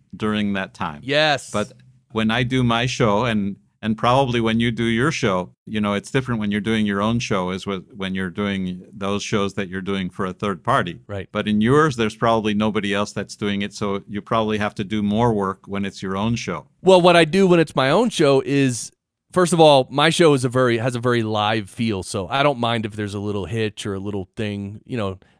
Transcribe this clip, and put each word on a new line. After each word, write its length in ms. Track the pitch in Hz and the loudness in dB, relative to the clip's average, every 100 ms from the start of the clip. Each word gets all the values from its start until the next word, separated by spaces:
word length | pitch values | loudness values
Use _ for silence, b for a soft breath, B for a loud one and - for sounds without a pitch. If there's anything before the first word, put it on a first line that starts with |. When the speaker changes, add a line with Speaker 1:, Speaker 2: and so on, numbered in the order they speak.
| _ | _
Speaker 1:
during 400 | 92 110 107 104 | -6 -4 -2 -2
that 200 | 98 95 | -2 -6
time. 280 | - 90 73 | -6 -8 -8
Speaker 2:
Yes. 480 | 123 143 156 139 - | -4 0 0 0 -4
Speaker 1:
But 200 | 107 104 - - _ _ | -6 -6 -10 -20 _ _
when 200 | 110 110 | -2 0
I 100 | 117 | 0
do 220 | 127 131 | 0 0
my 240 | 120 117 123 | 2 2 0
show 380 | - 120 101 120 | 0 2 2 2
and, 320 | 110 101 98 _ _ | -2 -4 -6 _ _
and 140 | 110 110 | -6 0
probably 420 | 117 131 135 120 | 2 4 2 2
when 200 | 113 113 | 0 2
you 100 | 117 | 0
do 140 | 113 | 0
your 280 | 117 113 143 | 0 2 0
show, 440 | 156 117 92 90 _ - | 0 0 0 -4 _ -8
you 160 | 110 | -4
know, 140 | 104 101 | -2 -2
it's 160 | - | -2
different 280 | 135 127 117 | -4 -2 -2
when 120 | 107 | -2
you're 100 | 104 | -2
doing 240 | 101 110 107 | 0 0 0
your 160 | 101 | 0
own 160 | 104 117 | 0 0
show 320 | 123 - 90 | -2 -2 -2
is 140 | 92 | -4
wh-, 340 | 101 95 82 101 | -6 -8 -8 -10
when 160 | 95 | -6
you're 160 | 95 92 | -4 -6
doing 560 | 85 104 98 92 90 - | -4 -4 -2 -4 -8 -12
those 300 | 95 98 101 | -8 -4 -4
shows 320 | - 110 98 101 | -2 -2 -2 -4
that 140 | 95 | -8
you're 120 | 92 | -8
doing 300 | 92 98 90 | -6 -4 -6
for 160 | - 92 | -6 -8
a 60 | |
third 300 | 90 104 92 | -6 -6 -4
party. 360 | - 135 90 76 - | -2 -2 -2 -8 -12
Speaker 2:
Right. 200 | 101 - | -12 -6
Speaker 1:
But 160 | 107 107 | -4 -2
in 140 | 107 | 0
yours, 340 | 110 143 156 120 | 2 4 2 0
there's 200 | 110 110 | -4 0
probably 380 | 117 113 107 | 0 2 0
nobody 400 | 104 107 104 101 | 0 0 -2 -2
else 180 | 101 104 | -2 -4
that's 240 | - 95 - | -6 -10 -6
doing 280 | 104 101 | -4 -4
it, 100 | 101 | -6
so 300 | - 107 98 - | -6 -4 -4 -6
you 140 | 101 | -12
probably 380 | - 117 110 107 | -2 -2 0 -2
have 160 | 104 - | -2 -4
to 80 | |
do 180 | 95 107 | -4 -2
more 320 | 104 104 120 | 0 2 2
work 280 | 107 98 92 - | 2 -2 -4 -8
when 180 | 98 | -6
it's 200 | 98 - | -6 -8
your 120 | 95 98 | -6 -4
own 200 | 110 117 | -2 -2
show. 320 | - 87 - _ | -4 -8 -10 _
Speaker 2:
Well, 180 | 180 185 | 6 6
what 140 | 175 170 | 8 6
I 100 | 165 | 4
do 220 | 185 190 | 4 4
when 120 | 175 | 4
it's 160 | 160 - | 2 0
my 140 | 131 | 2
own 220 | 170 240 | 2 0
show 320 | - 147 135 - | 2 4 4 2
is, 460 | 143 135 117 - - _ _ _ | 2 2 0 -8 -16 _ _ _
first 200 | 180 175 | 0 2
of 80 | 170 | 6
all, 280 | 156 139 127 | 8 8 4
my 220 | 135 156 | 2 2
show 240 | 156 165 143 | 6 4 4
is 100 | 127 | 2
a 40 | |
very, 280 | 127 127 117 | 2 2 2
has 180 | 127 123 | 0 -2
a 40 | |
very 240 | 123 120 | 0 0
live 440 | 110 107 104 113 101 | 0 0 0 -2 -4
feel, 360 | - 117 98 | -4 -2 -2
so 240 | 90 107 90 | -4 -8 -4
I 160 | 131 | 0
don't 160 | 143 127 | 0 2
mind 260 | 117 117 107 | -2 -2 -4
if 100 | 107 | -6
there's 200 | 104 101 | -8 -6
a 40 | |
little 260 | 101 101 85 | -6 -4 -4
hitch 420 | 113 110 - 107 | -4 -4 -6 -8
or 80 | 98 | -6
a 40 | |
little 300 | 98 101 95 - | -6 -6 -8 -8
thing, 460 | 107 101 101 107 - | -6 -6 -10 -12 -10
you 120 | 127 | -6
know, 200 | 101 92 b b | -6 -8 b b